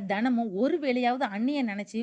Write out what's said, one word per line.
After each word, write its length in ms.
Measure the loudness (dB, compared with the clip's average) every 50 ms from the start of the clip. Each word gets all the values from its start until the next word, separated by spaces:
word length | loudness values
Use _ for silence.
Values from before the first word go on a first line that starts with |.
| 0
தினமும் 460 | 0 0 0 2 2 2 2 0 -2 0
ஒரு 200 | 0 2 2 2 0
வேளையாவது 460 | 0 0 0 2 2 2 2 2 0
அன்னைய 340 | -2 -2 -2 0 0 0 0 -2
நினைச்சு 360 | -2 -2 -6 -8 -6 -6 -6